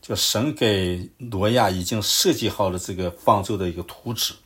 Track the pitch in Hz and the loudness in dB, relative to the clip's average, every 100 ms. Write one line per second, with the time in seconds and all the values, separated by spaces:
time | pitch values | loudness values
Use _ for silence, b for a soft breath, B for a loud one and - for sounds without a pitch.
0 | - 101 - 107 139 104 117 101 92 90 | -4 -2 0 0 0 2 2 2 0 -2
1 | 90 _ 123 101 104 123 107 92 87 113 | -8 _ -8 0 2 4 4 2 -2 -2
2 | 101 - 190 151 110 - 98 90 - 92 | 0 2 2 2 0 0 -2 -2 -6 -4
3 | 90 - - 107 92 104 92 85 85 - | -6 0 4 4 2 -2 -2 -4 -10 -12
4 | - 113 - - | -8 -4 -4 -6